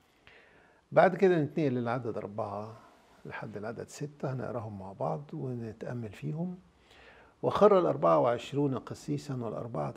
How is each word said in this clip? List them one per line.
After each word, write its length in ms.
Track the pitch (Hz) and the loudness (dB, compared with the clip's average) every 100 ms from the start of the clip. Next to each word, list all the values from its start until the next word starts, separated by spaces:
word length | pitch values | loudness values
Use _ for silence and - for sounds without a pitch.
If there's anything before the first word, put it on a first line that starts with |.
| _ _ _ - _ _ _ _ _ | _ _ _ -20 _ _ _ _ _
بعد 240 | 143 185 185 | 6 6 8
كده 260 | 190 170 | 6 6
نتنقل 300 | 147 170 147 | 2 0 0
للعدد 460 | 123 117 127 117 98 | 0 0 -2 -4 -6
أربعة 640 | 101 104 107 101 110 110 - - _ - 147 | -6 -6 -6 -6 -10 -14 -20 -20 _ -20 -14
لحد 320 | - 123 101 | -12 -10 -10
العدد 300 | 107 107 104 | -8 -10 -12
ستة، 460 | - 147 147 135 | -10 -10 -6 -6
هنقراهم 460 | 131 110 117 110 101 | -4 -4 -6 -6 -10
مع 140 | 95 | -10
بعض 280 | 101 143 160 147 | -6 -4 -4 -8
ونتأمل 800 | 160 135 120 113 104 - 123 110 | -8 -8 -6 -8 -10 -8 -8 -8
فيهم. 460 | - 143 151 180 180 - _ _ - - - - _ | -10 -8 -6 -6 -8 -18 _ _ -20 -20 -20 -20 _
وخر 360 | 135 - 208 190 | -2 6 8 8
الأربعة 400 | 165 139 170 160 | 4 2 4 6
وعشرون 580 | 131 120 - 135 143 123 | 4 2 -2 0 0 0
قسيسا 580 | - 117 - 147 - 127 | -6 -10 -6 -6 -6 -6
والأربعة 580 | 113 117 117 131 143 | -6 -6 -6 -4 -6